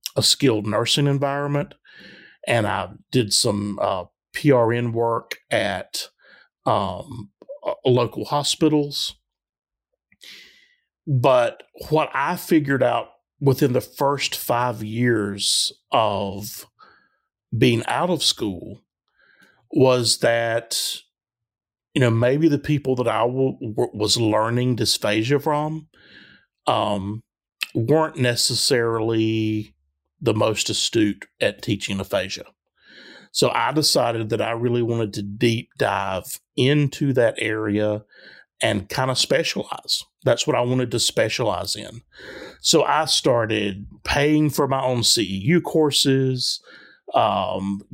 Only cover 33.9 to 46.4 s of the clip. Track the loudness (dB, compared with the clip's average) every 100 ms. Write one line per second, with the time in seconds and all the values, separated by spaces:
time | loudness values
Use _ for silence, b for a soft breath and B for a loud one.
33.9 | 2 2 0 -2 -2 -2 -2 0 0 0
34.9 | 0 -2 -4 -8 0 0 0 -4 -4 -2
35.9 | 0 -2 -4 -8 -14 _ 0 2 4 2
36.9 | 0 0 2 2 2 -4 -2 -2 0 0
37.9 | -2 B B B B B -4 -2 -2 -4
38.9 | -2 -2 0 0 0 0 -4 -8 -10 -6
39.9 | -6 -8 _ 0 0 2 0 0 0 0
40.9 | -2 0 0 0 0 -2 -2 -4 -8 -10
41.9 | -16 -20 B B B B B 2 2 4
42.9 | 2 0 0 2 2 2 0 -2 -6 -12
43.9 | -12 -4 0 2 4 2 2 0 0 0
44.9 | 0 2 2 0 -2 2 2 2 2 2
45.9 | 2 2 2 2 0